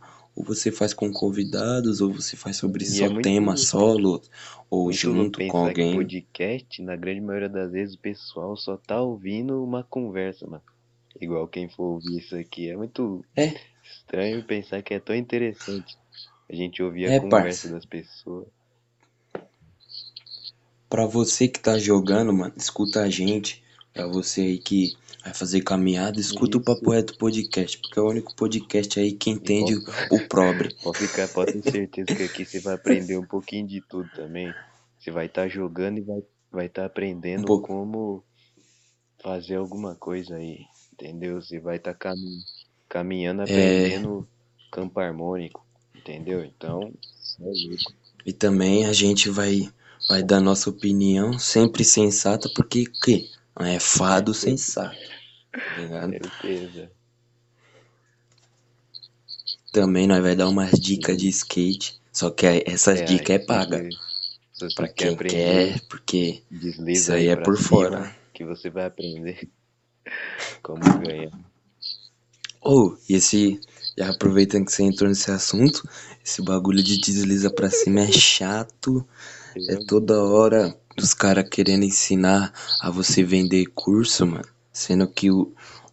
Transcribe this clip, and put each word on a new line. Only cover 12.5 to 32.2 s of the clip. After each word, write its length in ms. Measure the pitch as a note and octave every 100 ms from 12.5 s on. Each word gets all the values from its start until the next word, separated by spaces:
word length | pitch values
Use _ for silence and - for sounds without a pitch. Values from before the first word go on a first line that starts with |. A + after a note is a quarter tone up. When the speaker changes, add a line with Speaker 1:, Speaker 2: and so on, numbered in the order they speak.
| - E2+
Speaker 2:
É 60 | F2+
muito 460 | A2+ - A#2 F#2 - -
Speaker 1:
É. 200 | D#3 D#3 - _
Speaker 2:
estranho 600 | - - - F#2 G2+ A2+
pensar 380 | A2+ G#2+ G2 G2
que 100 | G2
é 60 | G2+
tão 160 | - A2+
interessante 800 | B2 A#2+ A#2 G#2 - G2 - - _ - - _ -
a 40 | E2
gente 260 | F2+ -
ouvir 240 | F#2 F2 F#2
a 60 |
Speaker 1:
É, 60 | C3+
Speaker 2:
conversa 240 | G2+ G#2+
Speaker 1:
parça. 260 | F2 F2+ F2
Speaker 2:
das 160 | E2+ -
pessoas. 600 | E2+ - - - F2+ - _ _ _ _ _ _ _ _ - - _ _ _ _ - - - - - - - _ _ -
Speaker 1:
Pra 160 | A2 A2
você 420 | A2+ A2+ - C3
que 120 | -
tá 180 | - A2
jogando, 560 | G2+ G2+ F#2+ G2+ A#2
mano, 200 | G2 F2+ -
escuta 440 | - - G2+ G#2+
a 80 | G2+
gente. 540 | G2 F#2+ G#2 G2+ - _ _ _
Pra 140 | - F2
você 340 | F#2 F2+ -
aí 160 | F#2 F#2
que 380 | - G2 F2+ - _ -
vai 100 | -
fazer 280 | - F#2 F#2+
caminhada, 580 | F#2 F#2+ F#2 F2+ G2 G#2
escuta 380 | F#2+ - A#2 A#2+
o 40 |
Speaker 2:
Isso. 40 | A#2+ A#2+
Speaker 1:
Papo 160 | A#2
Reto 260 | A2+ A2 -
Podcast, 600 | A2+ A2 G#2 - F2+ -
porque 200 | - -
é 20 |
o 60 | G#2+
único 240 | A2+ G#2 -
podcast 640 | A2 A2 - G#2 G2+ -
aí 120 | G#2
que 160 | G2+ -
entende 440 | G#2+ - G#2 G#2+
Speaker 2:
E 80 | G#2+
posta, 320 | - - - A2
Speaker 1:
o 120 | G#2+
pobre. 480 | - F#2 F#2 - -
Speaker 2:
<laughs> 40 |
pode 160 | F2 E2+
ficar, 280 | G#2 - F#2+
pode 220 | - - G#2+
ter 100 | -
certeza 440 | G2+ G2 - F#2+
que 80 | G2